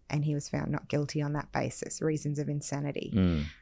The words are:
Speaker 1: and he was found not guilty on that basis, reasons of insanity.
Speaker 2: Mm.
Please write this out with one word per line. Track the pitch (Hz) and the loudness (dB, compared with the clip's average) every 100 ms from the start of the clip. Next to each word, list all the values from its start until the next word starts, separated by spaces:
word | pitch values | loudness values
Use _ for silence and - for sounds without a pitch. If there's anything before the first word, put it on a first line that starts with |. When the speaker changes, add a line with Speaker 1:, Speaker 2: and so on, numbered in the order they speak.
| - | -4
Speaker 1:
and | 147 151 | 0 2
he | 147 | 0
was | - | 0
found | 143 143 | -2 -2
not | 147 - | -2 0
guilty | 147 143 156 | 0 0 0
on | 143 | 0
that | 147 - | -2 -2
basis, | - 123 - - - | -2 0 -2 -4 -2
reasons | 160 151 151 147 | 0 0 0 -2
of | 143 | -2
insanity. | 147 - 139 143 - - 107 | 0 0 0 -2 -4 0 4
Speaker 2:
Mm. | 90 80 76 - | 4 4 0 -8